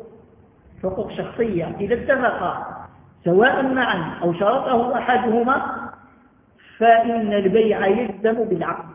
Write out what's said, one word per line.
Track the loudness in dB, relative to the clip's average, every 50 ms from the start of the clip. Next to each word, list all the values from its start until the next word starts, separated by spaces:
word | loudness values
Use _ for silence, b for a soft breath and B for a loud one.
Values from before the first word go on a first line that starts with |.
| -16 -20 -20 -20 -20 -20 -20 -20 -20 _ _ _ _ -20 -12 -8
حقوق | -8 -6 -6 -6 -8 -8
شخصية، | -8 -10 -10 -6 -4 -4 -2 -2 -2 -4 -4 -6 -6 -6
إذا | -4 -2 -2
اتفقا | -2 0 0 0 2 2 0 0 -2 -4 -6 -6 -6 -10 -12 -12 -14 -16 -18 -20 -20 -20 -20 _ _ -2
سواء | 2 4 6 6 6 4 2 0 0 0
معا | 0 0 0 -2 -2 -4 -6 -6 -4
أو | -2 -2
شرطه | -2 0 0 0 0 0 0 0 0 0 0 0 -2 -2
أحدهما | 0 0 0 2 2 2 0 2 2 2 0 0 -2 -4 -8 -8 -10 -12 -16 -18 -20 -20 _ _ _ _ _ _ _ _ _ _ _ -20 -4 2
فإن | 6 6 6 6 4 2 0 -2 0 0
البيع | 0 2 2 4 4 4 4 4 2 2 2
يلزم | 2 2 2 0 -4 -4 -2 0 0 0 0 -2
بالعقد، | -2 -2 -2 -2 -4 -6 -8 -12 -16